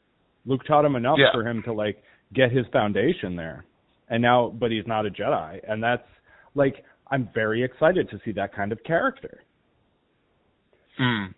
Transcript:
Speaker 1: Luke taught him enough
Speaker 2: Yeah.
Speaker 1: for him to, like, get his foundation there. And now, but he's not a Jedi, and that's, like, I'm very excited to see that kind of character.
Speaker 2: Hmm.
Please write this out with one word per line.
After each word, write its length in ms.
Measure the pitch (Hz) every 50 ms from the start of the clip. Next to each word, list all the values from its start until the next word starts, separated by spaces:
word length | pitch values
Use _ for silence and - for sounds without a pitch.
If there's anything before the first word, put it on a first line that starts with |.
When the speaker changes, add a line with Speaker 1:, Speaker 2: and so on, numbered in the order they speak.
| _ _ _ _ _ _ _ _ _
Speaker 1:
Luke 180 | 120 135 127 -
taught 220 | - 151 147 151
him 100 | 147 139
enough 220 | 123 117 127 151 143
Speaker 2:
Yeah. 140 | 139 127 -
Speaker 1:
for 140 | 123 107
him 160 | 120 117 113 101
to, 80 | 120 113
like, 280 | 107 107 107 101 - _ _ _ _ _ _ 98
get 180 | 131 131 120
his 160 | 120 135 117 -
foundation 680 | - 135 110 104 98 98 110 156 180 - - 92 87
there. 300 | 85 82 82 71 71 - _ _ _ _ _ _ _ _ -
And 140 | 120 117 120
now, 260 | 120 123 123 120 110
but 220 | - 113 123 117
he's 160 | 113 110 101
not 200 | 117 113 110 107
a 40 | 104
Jedi, 500 | 95 - 101 127 147 98 82 78 87 95 -
and 160 | - 107 110 113
that's, 240 | 117 123 120 - - _ _ _ _ - - _ _ -
like, 300 | 143 139 139 135 - - _ _ _ _ -
I'm 160 | 143 135 123 92 -
very 280 | 113 110 110 110 117 127
excited 460 | 123 - - 156 165 185 180 135 -
to 80 | - 98
see 120 | - 117 101
that 200 | 98 98 98 -
kind 160 | 107 101 101 113
of 100 | - -
character. 580 | - 160 170 240 269 269 - - - - - _ _ _ _ _ _ _ _ _ _ _ _ _ _ _ _ _ _ _ _ _ _ _ _ _ _ _ _ _ _ _
Speaker 2:
Hmm. 300 | - 131 123 120 107 98 92 95